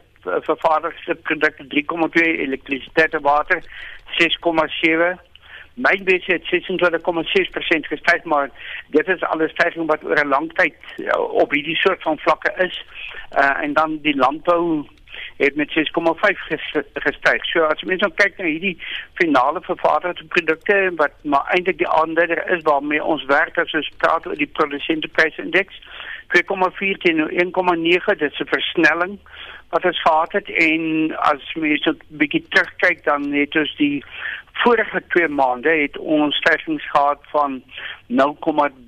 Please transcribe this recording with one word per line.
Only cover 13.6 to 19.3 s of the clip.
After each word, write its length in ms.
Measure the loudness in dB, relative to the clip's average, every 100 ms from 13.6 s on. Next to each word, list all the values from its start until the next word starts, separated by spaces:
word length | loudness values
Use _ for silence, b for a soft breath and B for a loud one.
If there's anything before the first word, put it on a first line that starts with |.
en 100 | 0
dan 260 | 0 0 0
die 140 | -2 4
landbou 720 | 2 2 2 2 2 -2 -4 -16 -20 B B B
het 200 | 0 0
met 140 | -2
ses 200 | -2 -2
komma 240 | 0 0
vyf 240 | 2 0 0
ges-, 460 | -4 -8 -4 -6 -4
gestyg. 500 | -4 -4 0 0 0
So 160 | 0 0
as 220 | 2 0
mens 180 | -2 0
nou 120 | 0
kyk 240 | 2 0 0
na 60 |
hierdie 340 | -4 -2 -4 -6 B B B
finale 460 | -2 2